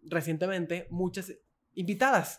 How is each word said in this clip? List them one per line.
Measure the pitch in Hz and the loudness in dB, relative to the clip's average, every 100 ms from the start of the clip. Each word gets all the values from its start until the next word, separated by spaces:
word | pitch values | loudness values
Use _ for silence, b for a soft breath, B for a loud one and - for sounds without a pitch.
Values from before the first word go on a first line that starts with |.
recientemente | - 170 151 160 180 190 165 175 - | -2 -2 0 0 0 0 -2 -4 -4
muchas | 175 185 190 185 - _ _ _ | -2 -2 -2 -10 -14 _ _ _
invitadas. | - 180 196 269 226 147 | -6 -2 2 4 4 2